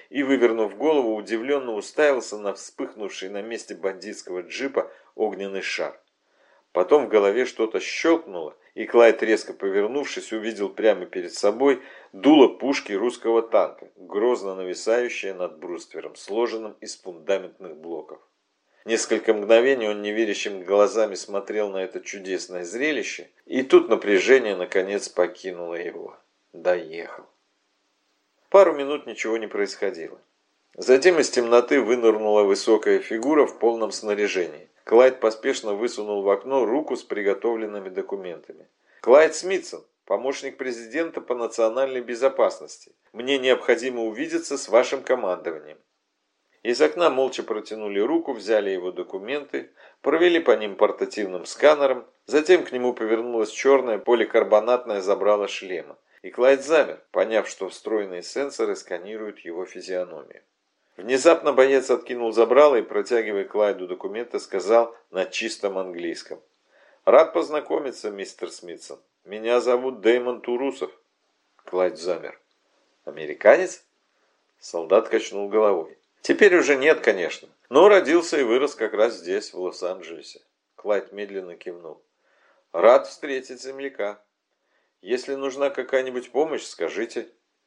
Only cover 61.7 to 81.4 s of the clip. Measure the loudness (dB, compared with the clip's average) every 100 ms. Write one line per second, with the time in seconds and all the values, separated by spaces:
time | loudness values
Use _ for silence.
61.7 | 4 2 -2 -2 -4 -2 2 6 8 6
62.7 | 6 0 -4 0 0 0 -4 -2 0 0
63.7 | 0 -8 -10 -8 -8 -8 -8 -6 -4 2
64.7 | 4 2 -6 _ -6 -6 -6 -8 -4 -4
65.7 | -4 -6 -8 -8 -10 -12 -18 _ _ _
66.7 | _ _ _ 4 6 6 0 -4 -6 -4
67.7 | -4 -6 -8 -10 -10 -12 -12 -14 -14 -18
68.7 | -18 -18 -20 _ _ -16 -8 0 0 2
69.7 | 0 -2 -2 2 2 0 -6 -4 -4 -4
70.7 | -6 -12 _ _ _ _ _ _ _ -6
71.7 | 0 0 -2 -6 -6 -8 -18 _ _ _
72.7 | _ _ _ -18 -14 -12 2 6 6 2
73.7 | -10 _ _ _ _ _ _ _ _ -12
74.7 | -8 2 2 2 -4 -4 -8 -2 0 2
75.7 | 0 -4 -16 _ _ -2 4 6 6 2
76.7 | 2 2 2 2 0 -2 -8 -18 _ 0
77.7 | 6 8 8 6 2 2 0 2 2 0
78.7 | -2 -4 2 0 0 -6 -6 -6 -8 -8
79.7 | -6 -8 -8 -12 -16 -18 -20 _ _ _
80.7 | _ -4 -4 -4 -12 -10 -10